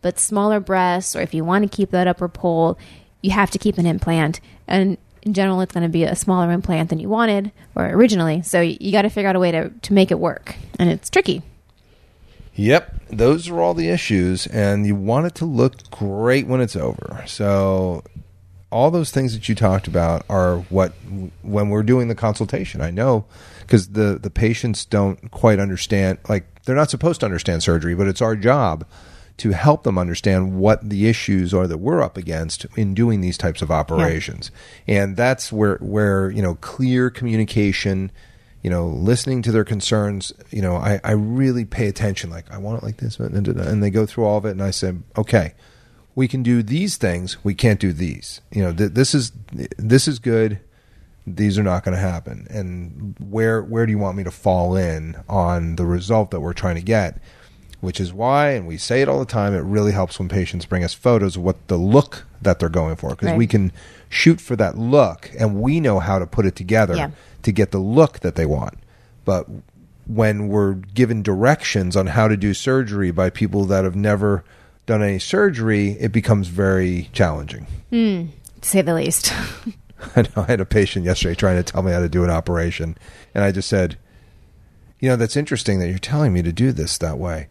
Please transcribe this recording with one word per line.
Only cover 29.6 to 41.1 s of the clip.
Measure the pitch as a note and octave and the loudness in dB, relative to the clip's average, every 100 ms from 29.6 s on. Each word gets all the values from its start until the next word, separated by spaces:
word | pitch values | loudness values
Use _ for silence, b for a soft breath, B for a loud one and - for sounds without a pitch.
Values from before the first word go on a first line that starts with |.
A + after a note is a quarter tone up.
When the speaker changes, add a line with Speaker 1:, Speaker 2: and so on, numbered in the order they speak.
| A#2+ D3+ | 4 4
Speaker 2:
them | C#3 F#2 | 2 0
understand | F2+ F2 G#2 F#2 F#2+ F#2+ | -2 -2 2 2 0 0
what | G2 G#2+ A2 | 2 2 0
the | G2+ G#2+ | 2 2
issues | A2+ - F#2+ F2+ | 2 0 0 2
are | F#2 F2+ | 0 0
that | D#2+ | -2
we're | G#2 E3+ | -2 0
up | C2+ - | 0 -4
against | E2 D#2+ D#2+ - - - | -8 -6 -6 -8 -10 -4
in | G#2 | -2
doing | F#2+ A#2 G#2+ | 2 2 2
these | F2+ F2 | 0 -2
types | F#2 D#2 | -4 -2
of | D2+ | -2
Speaker 1:
Yeah. | E2 | 0
Speaker 2:
operations. | D#2 E2 E2 D#2+ - - - B B B B | 0 0 0 0 -6 -12 -14 B B B B
And | G2+ G2 F#2+ | 0 0 0
that's | A#2+ B2+ - | 0 0 -4
where, | G#2+ G#2 F#2+ | 0 0 0
where, | G2+ G#2 G#2 G2 F#2+ | -2 0 2 2 0
you | A2 | 0
know, | F#2+ E2 | -2 -4
clear | - - B2+ B2+ B2+ | -10 -4 0 2 0
communication, | A#2+ B2 A2 G#2+ - G#2 F#2+ G2+ F#2+ F#2+ b b b b b | -2 -2 0 0 2 0 0 -2 -2 -4 b b b b b
you | - | -4
know, | F2+ E2+ | -2 -2
listening | C2+ F#2 A#2+ - C3 | -2 0 0 0 -2
to | A2 | 0
their | A2 | 0
concerns, | G#2 G#2+ - A2 G#2 G2+ - - - | 0 -2 0 0 0 -4 -10 -16 -10
you | G#2+ | -4
know, | F#2 F2 | -2 0
I, | G#2 G2+ | 0 -2
I | - | 0